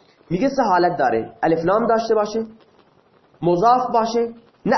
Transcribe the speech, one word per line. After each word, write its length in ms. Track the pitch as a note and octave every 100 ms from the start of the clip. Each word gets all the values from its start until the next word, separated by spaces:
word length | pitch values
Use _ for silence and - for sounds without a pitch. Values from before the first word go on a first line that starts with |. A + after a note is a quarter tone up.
| _ _ _
میگه 200 | F3+ C#4
سه 140 | F3+
حالت 340 | A3 F3+ F3 E3+
داره: 360 | C3 A2+ A2 -
الف 220 | D#3 E3 E3
لام 220 | G#3 A#3
داشته 280 | A3+ A3+ G#3+
باشه، 300 | G#3 A3+ A3+ - _ _ _ _ _ _ _ _
مضاف 500 | E3 F3 A3+ B3+ B3
باشه، 400 | A#3 A3 A#3 A#3 - _ _
نه 100 | -